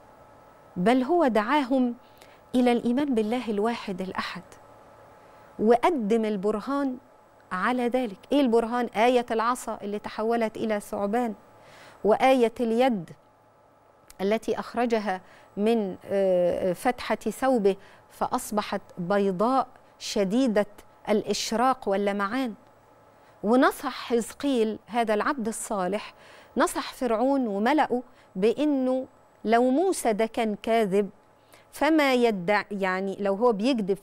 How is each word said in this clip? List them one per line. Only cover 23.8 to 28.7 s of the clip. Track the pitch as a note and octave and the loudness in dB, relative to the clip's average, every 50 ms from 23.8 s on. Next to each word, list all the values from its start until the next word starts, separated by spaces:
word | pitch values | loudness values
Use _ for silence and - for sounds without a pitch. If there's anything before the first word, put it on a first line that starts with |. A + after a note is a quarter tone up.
| - C4+ | -6 -10
حزقيل | - - - - B3 A#3 G#3+ - - - - C#4+ C4+ A#3 G#3+ A3 G#3 - - | -8 -10 -4 -2 -2 -2 -2 -4 -8 -4 -2 0 0 0 0 -2 -2 -6 -10
هذا | - G3 A#3+ A#3 G#3+ G#3+ | -6 -4 -2 0 0 0
العبد | G#3 G#3 B3+ D4+ - G#3 | 0 0 -2 -2 -2 -4
الصالح، | A3+ G#3+ - - - A3+ G3 F3+ F3+ G3 G#3+ - - - - - - - - - - - | -6 -6 -6 -8 -6 -4 -2 -2 -2 -2 -4 -6 -10 -18 -20 -20 -20 -20 -20 -20 -8 -2
نصح | A3+ D4+ F4+ - D#4 - - - | 0 0 0 -2 -4 -8 -8 -8
فرعون | - C4 A#3 A3+ G#3 B3 C4+ C#4 C#4 B3+ | -6 -2 -2 0 0 0 0 0 0 0
وملأه | A3 G3 G3 G#3+ A#3+ D4+ D#4 B3+ - A#3+ B3 B3+ - - - - _ - | -2 -2 0 0 2 2 2 2 0 -2 -4 -4 -8 -18 -20 -20 _ -4
بأنه | F#3 F#3+ A3+ - - D4 D4+ | 0 0 0 2 2 0 0